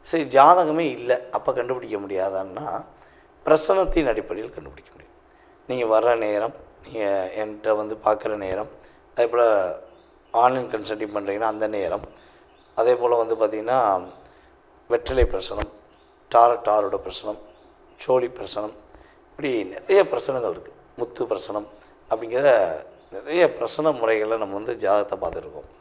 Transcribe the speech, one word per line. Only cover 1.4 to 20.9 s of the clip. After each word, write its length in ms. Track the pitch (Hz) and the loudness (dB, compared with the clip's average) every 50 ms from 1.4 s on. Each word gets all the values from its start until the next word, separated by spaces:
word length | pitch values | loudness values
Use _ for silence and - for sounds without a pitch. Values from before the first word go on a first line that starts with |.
| - - | -4 -2
கண்டுபிடிக்க 440 | 127 123 120 123 131 127 120 113 107 | -4 -2 -4 -4 -6 -6 -6 -6 -6
முடியாதான்னா, 880 | 101 101 98 98 92 92 98 95 95 95 95 90 104 151 - 85 - - - - - - - _ - _ _ _ _ - | -6 -6 -4 -4 -2 -2 -2 -4 -6 -8 -8 -10 -10 -8 -8 -8 -8 -10 -12 -20 -20 -20 -20 _ -20 _ _ _ _ 2
பிரசனத்தின் 640 | - 156 156 156 - 196 190 185 170 - 170 151 | 2 2 2 4 2 2 2 2 2 0 0 0
அடிப்படையில் 480 | 127 110 107 104 - 90 98 110 120 - | 0 -2 -2 -4 -6 -8 -10 -10 -10 -12
கண்டுபிடிக்க 360 | - 151 71 76 - - - | -16 -16 -16 -20 -20 -20 -20
முடியும். 220 | - - - _ _ _ _ _ _ _ _ _ _ _ _ | -20 -20 -20 _ _ _ _ _ _ _ _ _ _ _ _
நீங்க 340 | - 127 127 120 110 110 110 | -6 -4 -2 2 4 4 4
வர்ற 160 | 110 120 120 | 4 4 2
நேரம், 500 | 113 110 107 104 101 110 120 - - - - _ _ - | 2 0 0 0 -2 -2 -4 -6 -10 -20 -20 _ _ -20
நீங்க 480 | - - 113 104 101 98 98 92 92 90 | -14 -8 -4 -2 0 0 -2 -2 -4 -6
என்கிட்ட 420 | 107 107 107 107 104 - 110 107 | -6 -8 -8 -8 -6 -2 0 0
வந்து 200 | 107 107 107 110 110 - | 0 0 -6 -8 -2 2
பார்க்குற 320 | 107 107 104 - 110 107 | 0 0 2 -2 -6 -6
நேரம், 320 | 104 98 95 92 98 110 - - - - - _ _ _ _ | -4 -6 -6 -6 -6 -6 -8 -12 -20 -20 -20 _ _ _ _
அதே 180 | _ - 120 117 | _ 0 0 2
போல 520 | 117 120 120 113 107 101 92 90 78 - - - - - _ _ _ _ _ _ | 4 4 4 4 4 4 2 -2 -4 -10 -14 -20 -20 -20 _ _ _ _ _ _
ஆன்லைன் 380 | - 113 120 127 131 131 123 107 | 2 4 4 4 4 2 -4 -6
கன்சல்டிங் 460 | - 110 104 95 110 107 110 104 104 | -8 -8 -6 -6 -6 -6 -6 -6 -6
பண்றீங்கன்னா 240 | 104 98 98 98 104 | -6 -4 -4 -4 -2
அந்த 260 | 113 110 107 107 107 | -2 -2 -2 -2 -4
நேரம், 340 | 107 107 104 95 82 87 107 104 - - - - - _ - _ _ _ _ _ _ _ | -4 -2 -4 -4 -4 -4 -6 -8 -12 -20 -20 -20 -20 _ -20 _ _ _ _ _ _ _
அதே 200 | - 113 120 123 | 0 2 2 2
போல 220 | 120 120 120 120 | 2 2 2 2
வந்து 200 | 117 113 117 113 | 2 2 0 0
பார்த்தீங்கன்னா 680 | 107 110 104 107 107 110 117 127 131 120 104 98 92 90 92 90 - - - _ _ _ _ _ _ _ _ _ _ _ _ | 0 0 0 0 -4 -4 0 0 2 2 2 2 0 -2 -8 -18 -20 -20 -20 _ _ _ _ _ _ _ _ _ _ _ _
வெற்றிலை 360 | 117 120 - - 131 131 120 | -2 -2 0 0 2 2 2
பிரசனம், 460 | - - 95 95 - 101 104 104 - - - _ _ _ _ _ _ _ _ _ _ - | 2 2 -4 -6 -6 -6 -6 -6 -8 -8 -20 _ _ _ _ _ _ _ _ _ _ 6
டாரட் 340 | 120 117 120 120 117 - 101 | 6 6 6 4 2 0 2
ஆரோட 300 | 107 107 101 98 101 98 - | 2 2 2 0 -4 -6 -8
பிரசனம், 340 | 95 90 - - 107 107 - - - - _ _ _ _ _ _ _ - | -10 -14 -10 -10 -10 -10 -10 -14 -20 -20 _ _ _ _ _ _ _ -20
சோழி 300 | _ - - 131 127 123 | _ -2 0 0 0 0
பிரசனம், 460 | 120 123 - 104 95 - 104 104 107 - - - - _ - - - _ _ _ _ | -2 -6 -10 -10 -8 -6 -6 -6 -8 -12 -16 -20 -20 _ -20 -20 -20 _ _ _ _
இப்படி 340 | - - 147 143 127 113 98 | -14 -8 -4 -2 -2 -2 -4
நிறைய 400 | 92 - - - - 190 202 185 | -4 -10 -14 0 4 4 4 4
பிரசனங்கள் 460 | - - 120 - - 135 127 120 101 | 4 0 -4 -4 -4 -4 -4 -4 -4
இருக்கு. 220 | 82 - - - - - _ _ | -6 -6 -12 -20 -20 -20 _ _